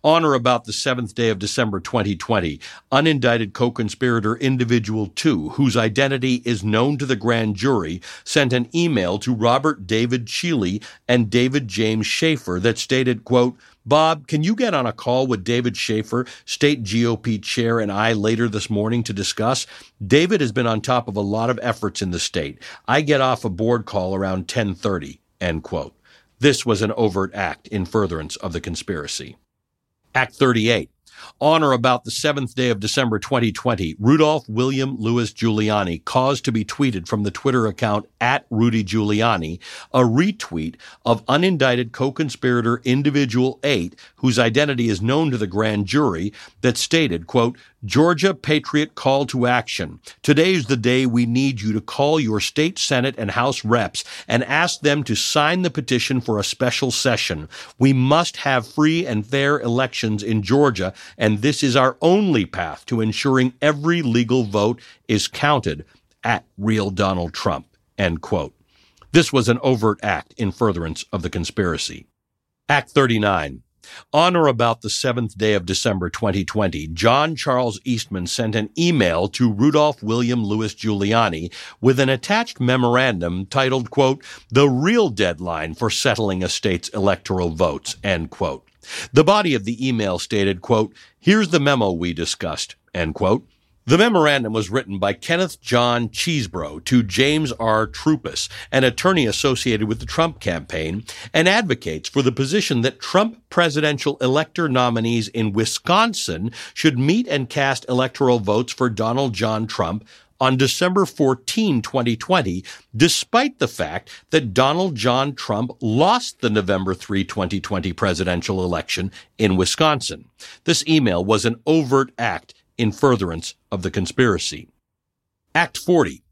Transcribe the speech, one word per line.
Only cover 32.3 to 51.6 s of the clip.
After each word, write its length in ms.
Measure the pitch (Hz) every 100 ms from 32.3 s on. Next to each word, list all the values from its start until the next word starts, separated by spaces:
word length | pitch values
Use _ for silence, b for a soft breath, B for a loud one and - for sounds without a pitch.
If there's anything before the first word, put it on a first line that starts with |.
| 143 127 -
day 140 | 127
of 100 | 107
December 400 | 104 - 127 107
twenty 320 | - 131 117
twenty, 440 | - 127 107 85 78
Rudolph 500 | 107 151 151 151 -
William 460 | 110 131 135 135 131
Louis 340 | 110 120 113
Giuliani 720 | - 117 107 107 107 95 85
caused 400 | - 131 131 139 -
to 60 |
be 140 | 113 104
tweeted 420 | - 143 113 85
from 140 | 110
the 80 | 104
Twitter 380 | 92 139 127 110
account 400 | 95 113 104 - _
at 280 | 120 135 _
Rudy 340 | 113 117 113
Giuliani 760 | 98 107 104 107 117 101 78 87 B B B
a 60 | 127
retweet 760 | 123 117 185 196 - 85 80 - B B -
of 180 | 117 -
unindicted 640 | 139 180 175 135 123 120
co-conspirator 920 | - 135 131 156 - 127 120 113 120
individual 760 | 127 131 147 143 139 117 127 131
eight, 320 | 143 127 85 - B B
whose 240 | 131 120
identity 500 | 117 117 147 131 117
is 120 | 98
known 280 | 110 139 160
to 80 | 123
the 80 | 101
grand 400 | 95 110 107 101
jury, 480 | 139 143 82 98 B B B
that 160 | 127 117
stated, 500 | - 165 147 85 85
quote, 300 | 120 117 123 b b 107
"Georgia 480 | 127 160 170 190
Patriot 640 | 156 - 151 147 151 151 -
call 300 | 135 139 139
to 200 | 127 120
action. 540 | 123 - - 82 - B B
Today 320 | - 143 175
is 120 | 185 113
the 120 | 131
day 280 | 113 127 131
we 200 | 117 117
need 360 | 123 135 123